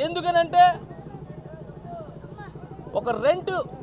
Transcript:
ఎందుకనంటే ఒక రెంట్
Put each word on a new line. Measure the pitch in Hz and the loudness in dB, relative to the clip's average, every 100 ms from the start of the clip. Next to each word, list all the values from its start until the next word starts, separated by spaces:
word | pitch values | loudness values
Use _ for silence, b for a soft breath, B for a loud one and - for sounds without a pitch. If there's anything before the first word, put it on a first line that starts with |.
ఎందుకనంటే | 311 349 339 339 339 349 359 320 - - - - - 605 622 640 622 - 698 679 605 605 - 415 415 - - - - - | -2 0 2 4 6 8 8 6 -8 -14 -14 -14 -12 -14 -14 -14 -14 -14 -12 -10 -12 -14 -14 -14 -14 -14 -14 -14 -6 -4
ఒక | 240 226 | -2 2
రెంట్ | 277 359 392 359 - - | 2 2 0 -4 -4 -10